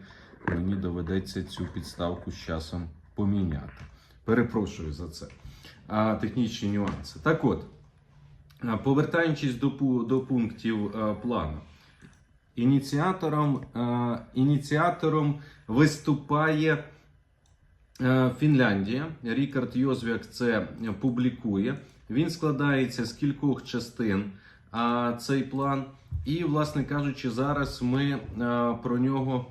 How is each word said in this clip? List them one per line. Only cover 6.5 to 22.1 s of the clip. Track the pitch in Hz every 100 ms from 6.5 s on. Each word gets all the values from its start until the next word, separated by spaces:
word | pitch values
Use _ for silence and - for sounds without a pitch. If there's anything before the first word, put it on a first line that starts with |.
| - 101
нюанси. | 101 98 73 - -
Так | - 160 131
от, | 87 - - - _ _ - - - - -
а, | 120 107
повертаючись | 135 135 151 170 165 147 139 117
до | 139
пу-, | - 135 123 113
до | 131
пунктів, | 131 127 110 - 113 110 101 110
е, | 107 98
плану. | 120 110 80 76 - - - - - - _ _ _ -
Ініціатором, | 123 139 139 143 175 185 160 151 147 127 - 117
е, | 120 123 120 113 -
ініціатором | 127 139 147 - 151 143 139 156 156 147 143 - - -
виступає, | 113 151 - - 135 - 147 156 151 156 143 - - _ _ _ _ _ _ _ _ _ -
е, | 127 131 127 -
Фінляндія. | 151 139 117 98 98 127 160 156
Рікард | 120 117 139 135 120 127
Йозвяк | 135 120 113 110 -
це | - 120 107 - - 113 98
публікує. | 135 120 123 - 110 98 117 147 - -
Він | -